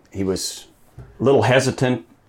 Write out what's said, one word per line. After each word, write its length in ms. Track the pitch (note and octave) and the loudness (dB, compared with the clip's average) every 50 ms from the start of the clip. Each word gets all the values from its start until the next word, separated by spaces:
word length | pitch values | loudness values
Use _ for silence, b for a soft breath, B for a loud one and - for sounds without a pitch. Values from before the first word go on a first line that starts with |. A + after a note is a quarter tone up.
| _ _ | _ _
he 140 | - G2 G2 | -8 -6 -4
was 440 | F#2+ F#2 F2 - - - - - - _ _ _ _ _ - | -4 -4 -4 -6 -8 -10 -12 -16 -20 _ _ _ _ _ -20
a 240 | - - - - | -20 -20 -8 -2
little 200 | A2 C3+ C#3 A2+ | 2 2 4 4
hesitant 640 | G#2+ B2 B2+ C3+ C3 C3 - - C3 B2+ B2 A#2 - _ _ _ _ | 4 4 4 2 2 0 -2 0 0 0 0 -2 -6 _ _ _ _